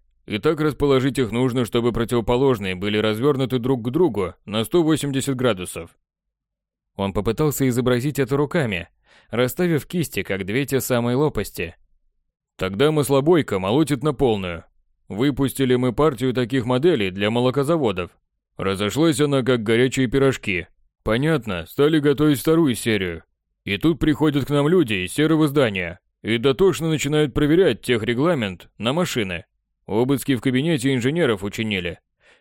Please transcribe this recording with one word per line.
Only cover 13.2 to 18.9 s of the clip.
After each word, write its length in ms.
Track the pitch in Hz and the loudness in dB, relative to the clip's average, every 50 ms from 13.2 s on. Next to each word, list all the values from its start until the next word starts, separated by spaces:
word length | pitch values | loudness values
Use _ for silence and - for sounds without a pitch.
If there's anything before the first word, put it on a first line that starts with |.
| 139 160 180 156 - - 104 95 | 4 4 4 4 2 0 -2 -2
молотит 460 | 95 98 113 151 160 - 147 117 139 | 0 0 2 2 2 0 -2 -2 -2
на 80 | 156 | -4
полную. 500 | 127 - 139 120 107 101 95 87 85 82 - _ _ _ _ _ _ _ _ - | -2 0 0 0 0 0 -4 -6 -8 -10 -14 _ _ _ _ _ _ _ _ -10
Выпустили 680 | 98 101 131 147 123 139 139 127 - - 135 123 127 | -4 0 0 0 0 0 -2 -2 0 0 2 2 2
мы 180 | 123 127 127 | 2 2 0
партию 400 | 107 - 147 160 139 101 131 131 | 0 2 0 0 0 0 -2 -2
таких 320 | 110 127 123 104 139 135 107 | 0 -2 -2 -2 -2 -2 0
моделей 460 | 127 127 127 147 185 165 117 101 92 | 0 0 2 2 2 2 2 0 -2
для 220 | 90 98 101 107 | -2 -2 -2 0
молокозаводов. 800 | 117 120 127 127 123 143 135 143 175 160 135 110 92 92 87 - - _ _ _ _ _ _ _ _ | 2 2 2 2 0 0 0 0 0 0 0 0 -2 -2 -6 -8 -12 _ _ _ _ _ _ _ _
Разошлась 640 | - 92 95 98 92 104 104 | -6 -4 -2 -2 0 -2 -2